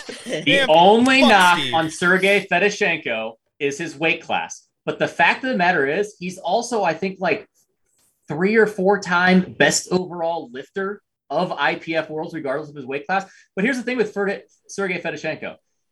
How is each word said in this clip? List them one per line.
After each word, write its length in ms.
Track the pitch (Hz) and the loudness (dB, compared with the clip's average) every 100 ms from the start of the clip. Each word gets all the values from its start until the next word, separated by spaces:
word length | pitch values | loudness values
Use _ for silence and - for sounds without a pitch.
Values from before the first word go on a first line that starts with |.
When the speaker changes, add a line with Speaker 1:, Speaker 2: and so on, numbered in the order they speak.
| - - | -14 -14
Speaker 1:
The 180 | 233 156 | -8 -4
Speaker 2:
Damn, 280 | - - - | 0 2 4
Speaker 1:
only 500 | 160 185 226 254 262 | 6 8 8 6 6
Speaker 2:
fuck 80 | 240 | 6
Speaker 1:
knock 280 | 202 180 156 | 8 6 4
Speaker 2:
Steve. 160 | 135 | 2
Speaker 1:
on 160 | 165 156 | -2 -2
Sergei 560 | - 180 185 196 202 190 | -2 2 2 4 2 2
Fedoshenko 880 | 175 202 202 196 156 135 110 113 - _ - | 0 0 0 -2 -2 -4 -6 -6 -12 _ -6
is 180 | 143 143 | -6 -4
his 160 | 165 139 | -10 -4
weight 260 | 165 160 | -2 -2
class. 440 | - 92 82 - _ _ 160 | -4 -6 -6 -14 _ _ -8
But 120 | - | -4
the 80 | 147 | -4
fact 360 | - 175 233 | 0 0 0
of 60 | 262 | -4
the 60 | 214 | 0
matter 300 | 175 151 - | 0 0 0
is, 300 | 175 208 - | -2 -4 -8
he's 200 | 180 185 | -12 -8
also, 440 | 165 214 233 226 | -4 -2 -2 -2
I 120 | 180 | -2
think, 240 | 156 190 185 | -2 -6 -4
like, 260 | 180 139 - _ _ _ _ _ _ _ - | -4 -4 -6 _ _ _ _ _ _ _ -10
three 300 | 151 190 226 | -4 0 4
or 100 | 208 | 2
four 320 | - 185 196 | 2 0 0
time 520 | 180 175 180 185 180 113 | 0 2 4 4 2 0
best 300 | 147 - - | 0 0 -2
overall 560 | 180 175 175 165 165 123 | -4 -4 -6 -4 -4 -8
lifter 520 | 123 135 196 196 208 _ _ - | -14 -12 -8 -8 -10 _ _ -6
of 240 | 151 180 | -4 -2
I 220 | - 151 170 | -2 -2 -2
P 180 | 165 | -4
F 140 | 160 156 | -4 -4
Worlds, 240 | 156 165 | -8 -10
regardless 360 | 160 135 143 147 | -8 -6 -6 -8
of 60 | 147 | -14
his 100 | 127 | -10
weight 200 | 139 160 | -8 -4
class. 240 | 190 190 - _ | -4 -4 -20 _
But 100 | - | -2
here's 120 | 226 254 | -2 -2
the 60 | |
thing 160 | 240 247 | -4 -2
with 160 | 196 | -2
Ferd-, 280 | 202 196 196 - _ _ | -2 -4 -4 -12 _ _
Sergei 320 | - 196 170 | -8 -6 -4
Fedoshenko. 560 | 165 151 160 143 98 - _ _ _ | -8 -8 -8 -8 -12 -16 _ _ _